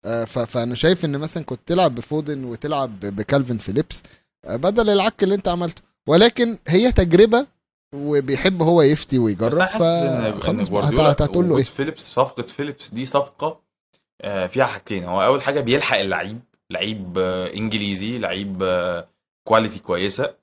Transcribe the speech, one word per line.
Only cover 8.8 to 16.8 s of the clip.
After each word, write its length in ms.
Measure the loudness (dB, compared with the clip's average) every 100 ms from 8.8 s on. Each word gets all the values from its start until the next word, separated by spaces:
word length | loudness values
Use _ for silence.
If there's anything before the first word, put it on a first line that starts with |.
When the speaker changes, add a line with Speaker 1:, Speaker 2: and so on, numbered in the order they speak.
Speaker 1:
يفتي 380 | 6 4 0 2
ويجرب، 300 | 2 2 0
Speaker 2:
بس 60 | 2
أنا 100 | 0
حاسس 160 | 2 2
إن، 400 | 2 0 0 -2
إن 80 |
Speaker 1:
فخلاص 360 | -2 -2 -2 0
بقى، 120 | 0
Speaker 2:
جوارديولا 300 | 2 4 4
Speaker 1:
هت-، 100 | 4
هتقول 240 | 0 2 2
له 60 |
Speaker 2:
وجود 60 | 2
Speaker 1:
إيه؟ 60 | 0
Speaker 2:
فيليبس، 480 | -2 -6 -6 -8
صفقة 300 | 0 0 -2
فيليبس 460 | -10 -8 -8 -8 -12
دي 160 | -10 -2
صفقة، 540 | 0 -2 _ -8 -8 _ _ _ _ _ _
آه، 260 | -8 -4 -4
فيها 180 | 0 -2
حاجتين. 380 | -2 -8 -8
هو 200 | -4 0
أول 180 | 2 2
حاجة 180 | 0 -2
بيلحق 380 | 0 0 2 0
اللعيب، 400 | 0 -2 -6 -12 _ _ _
لعيب، 480 | -8